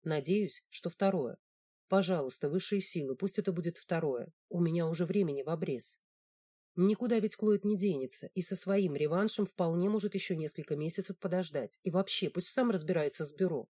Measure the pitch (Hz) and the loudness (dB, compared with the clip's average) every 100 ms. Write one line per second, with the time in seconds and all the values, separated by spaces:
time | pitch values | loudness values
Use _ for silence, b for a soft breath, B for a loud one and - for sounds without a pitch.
0 | 160 151 139 202 196 - - - 175 - | -2 -2 2 2 2 -4 -14 -10 -8 0
1 | 196 185 120 - _ _ _ _ _ 190 | 2 2 -2 -6 _ _ _ _ _ 2
2 | 180 175 131 - 143 180 - 202 175 170 | 4 0 0 -2 0 0 0 -2 -2 -4
3 | 135 127 196 - 196 175 165 170 - 165 | -4 -2 -2 -2 -2 -2 -4 -6 -4 -2
4 | 156 123 170 _ _ 175 170 170 165 165 | 0 -2 -6 _ _ 0 2 2 0 0
5 | 165 208 170 139 147 165 156 123 - - | 0 2 2 0 -2 -2 -2 -4 -8 -16
6 | _ _ _ _ _ _ _ - 190 214 | _ _ _ _ _ _ _ 2 4 4
7 | 247 226 208 - 214 202 208 202 202 143 | 2 2 2 2 2 4 2 2 2 0
8 | 131 - - 190 175 190 190 196 185 143 | -4 -8 -6 -6 -4 -4 0 2 2 2
9 | 151 175 214 - 196 - 170 170 196 214 | 0 2 2 0 -2 0 0 2 2 0
10 | 196 196 - 165 151 - - 147 156 196 | 0 -4 -2 -2 -4 -6 -4 -4 -2 -4
11 | 190 185 185 180 170 147 - - 190 170 | -6 -6 -2 -2 -2 -4 -6 -6 0 0
12 | 196 - - 180 - - 247 190 156 170 | 0 0 -2 -2 -2 0 2 0 0 0
13 | 147 - 147 - 185 143 - | 0 -2 -8 -2 0 0 -6